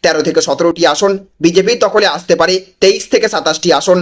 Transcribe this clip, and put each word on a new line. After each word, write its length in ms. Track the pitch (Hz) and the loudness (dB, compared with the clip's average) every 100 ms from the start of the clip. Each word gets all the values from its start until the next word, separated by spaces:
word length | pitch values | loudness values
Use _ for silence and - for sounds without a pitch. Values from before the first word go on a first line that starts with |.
তেরো 180 | 175 156 | -2 -2
থেকে 180 | 147 156 | -2 -2
সতেরোটি 420 | 156 147 170 170 165 | -2 0 -2 0 0
আসন, 260 | 147 196 196 - - | 0 -2 -4 -10 -2
বিজেপি 320 | 165 175 190 240 | 0 2 0 0
দখলে 220 | 208 214 196 | 0 0 0
আসতে 280 | 151 - 165 | -2 -2 0
পারে 180 | 165 185 185 - | 0 -2 -6 0
তেইশ 220 | 190 220 - | 0 0 0
থেকে 140 | 226 214 | -2 0
সাতাশটি 400 | 202 151 156 175 | -2 -4 -2 0
আসন 260 | 147 170 180 | 0 2 0